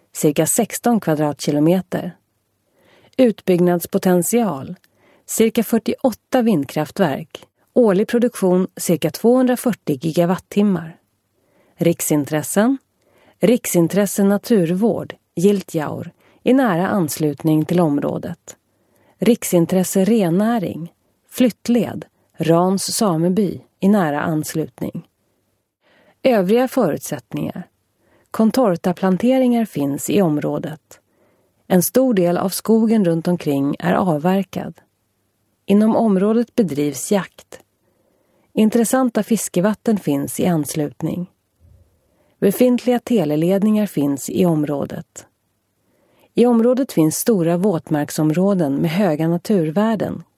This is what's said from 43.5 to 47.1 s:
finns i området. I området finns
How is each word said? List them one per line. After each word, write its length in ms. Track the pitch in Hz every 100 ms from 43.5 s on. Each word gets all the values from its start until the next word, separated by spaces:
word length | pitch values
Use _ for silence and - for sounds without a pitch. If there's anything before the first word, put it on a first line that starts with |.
| 196 214 214 208
finns 440 | - 143 139 -
i 160 | - 180
området. 800 | 156 147 143 139 165 - - - _ _ _ _ _ _ _ _ _ _
I 120 | - 240
området 460 | 233 233 254 277
finns 240 | - 156